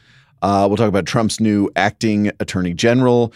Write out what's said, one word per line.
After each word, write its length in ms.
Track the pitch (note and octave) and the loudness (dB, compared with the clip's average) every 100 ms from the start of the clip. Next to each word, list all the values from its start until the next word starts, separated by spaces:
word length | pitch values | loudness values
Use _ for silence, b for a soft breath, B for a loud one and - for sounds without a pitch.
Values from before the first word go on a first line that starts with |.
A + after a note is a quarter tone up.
| b b b _ | b b b _
Uh, 240 | F#2 G2 G2+ | -2 2 2
we'll 80 | G#2+ | 2
talk 120 | A2 | 0
about 180 | F#2+ E2+ | 0 -2
Trump's 340 | A#2+ A2 - | -2 -2 -2
new 300 | A2 G#2 G2 | 0 0 0
acting 560 | F2 G2 - A2+ G#2 G#2 - | 0 -2 -2 -2 0 -2 -4
attorney 340 | - F#2+ F2+ | -6 -4 -4
general 580 | F2 A#2 B2 B2+ A#2+ A#2 | 0 2 2 2 2 0